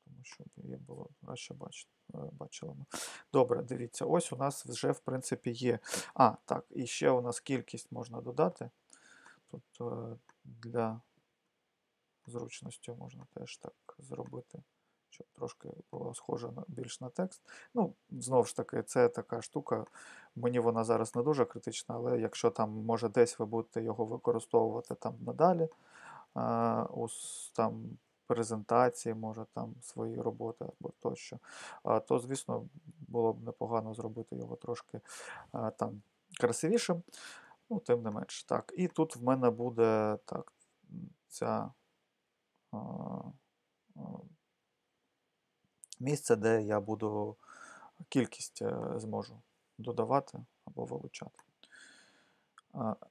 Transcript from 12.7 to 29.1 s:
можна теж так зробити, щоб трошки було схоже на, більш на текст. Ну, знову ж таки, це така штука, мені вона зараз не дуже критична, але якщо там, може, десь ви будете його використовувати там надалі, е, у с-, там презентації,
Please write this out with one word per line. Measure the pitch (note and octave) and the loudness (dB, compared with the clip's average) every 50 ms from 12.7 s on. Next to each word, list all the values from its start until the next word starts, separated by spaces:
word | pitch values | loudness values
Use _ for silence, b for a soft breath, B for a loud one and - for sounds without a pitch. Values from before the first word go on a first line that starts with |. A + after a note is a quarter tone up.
| A#2+ - - - | -14 -14 -14 -14
можна | A#2+ A#2+ - B2 - - - - _ | -12 -12 -14 -16 -16 -18 -20 -16 _
теж | - - - - - | -14 -12 -12 -14 -14
так | - - - _ _ - - - | -14 -16 -16 _ _ -20 -20 -20
зробити, | C#3 C3 C3+ C3+ B2+ B2+ C3 B2+ A#2+ - - - C3+ _ _ _ _ _ _ _ _ _ | -14 -10 -8 -8 -8 -8 -10 -12 -12 -12 -16 -18 -18 _ _ _ _ _ _ _ _ _
щоб | - - - - _ | -20 -20 -20 -20 _
трошки | - - - - - - - - D#3+ - _ | -8 -8 -8 -8 -10 -14 -16 -14 -16 -16 _
було | - - B2+ A#2+ A#2 | -10 -8 -8 -8 -8
схоже | - - - B2 A#2+ A#2 A#2+ | -8 -6 -4 -4 -4 -4 -6
на, | A#2+ B2+ - - | -8 -10 -10 -10
більш | C#3+ B2+ B2+ A#2+ - - | -10 -10 -10 -10 -10 -10
на | C3 B2+ | -10 -8
текст. | - - F#3 F#3 - - B B B B B B - | -4 -4 -4 -4 -6 -10 B B B B B B 0
Ну, | A#3+ G3+ - - - _ _ | 0 0 0 0 -6 _ _
знову | C3+ C3 A#2+ B2 C3 B2 A2+ | -10 -8 -2 4 6 6 6
ж | - - | 4 0
таки, | - A#2 - - A2+ G#2+ | -4 -4 -2 -2 -4 -4
це | - - B2+ B2 A#2+ | 2 6 8 8 8
така | A#2+ - A#2 - - A2+ | 6 2 -4 -4 -6 -6
штука, | A2 - - - - - - A2 A2 B B B B B B B B B _ | -6 -6 -6 -6 -2 -2 -2 -2 -2 B B B B B B B B B _
мені | B2 A#2 B2 B2 B2 | -2 0 2 4 6
вона | A#2 A#2 A2+ A2+ A2 | 6 6 4 4 4
зараз | A2+ A#2 G#2+ A2+ A2 - | 4 4 4 4 2 0
не | A#2+ A#2+ | 2 2
дуже | D3 D#3 C#3 A#2+ | 4 6 6 4
критична, | - - - - - A2 - - - A#2 | 4 2 -4 -8 -6 -6 -6 -6 -6 -4
але | A#2+ A#2+ B2 B2 A#2+ | -2 0 0 2 2
якщо | A2 G2+ - - - A#2 | 2 0 0 2 2 4
там, | - - A2+ G#2+ | 4 4 2 0
може, | G#2+ A2 A2 A2 A2+ A2 A#2+ A2+ | 0 -2 0 0 2 2 2 4
десь | G#2 B2+ A#2+ A#2+ - - | 8 8 8 8 6 2
ви | A#2 | -4
будете | G#2 A2+ A2+ A2 - - A2+ A2+ | -2 0 -2 -2 -2 -4 -2 -2
його | A#2 A2+ A2+ A#2 | -2 0 0 -2
використовувати | G#2+ A#2 B2+ - A#2+ A#2 A2+ - - - A#2 A2+ A2+ A2 A#2 - - A#2 | -2 -2 0 2 2 2 2 0 4 6 6 6 6 4 -2 -4 -6 -8
там | - - A2+ A#2+ A#2 | -6 -4 -6 -6 -4
надалі, | A#2+ B2 A#2+ B2+ D#3 F3+ F#3 E3+ E3 D#3+ B B B B B B B B B B B B _ - | -6 -6 4 6 8 8 8 6 2 0 B B B B B B B B B B B B _ -2
е, | A#2+ A#2 A#2 A#2 A#2 A#2 A2+ A#2 A#2+ | 0 2 2 4 4 4 4 2 0
у | - - - A#2 A2+ | -2 -2 -4 -6 -6
с-, | - - - - - - - - - | -6 -8 -10 -10 -10 -12 -12 -4 0
там | - A2+ A2 A2+ A2 A2+ A2+ A2+ - _ _ _ _ _ - | 2 2 2 2 -2 -8 -10 -12 -14 _ _ _ _ _ 0
презентації, | - A#2 A2+ G#2+ A2+ A2 G2+ - A#2+ A#2+ B2+ B2 A#2+ - - A#2 | 0 0 2 0 -2 -4 0 4 6 6 6 6 4 0 -2 -4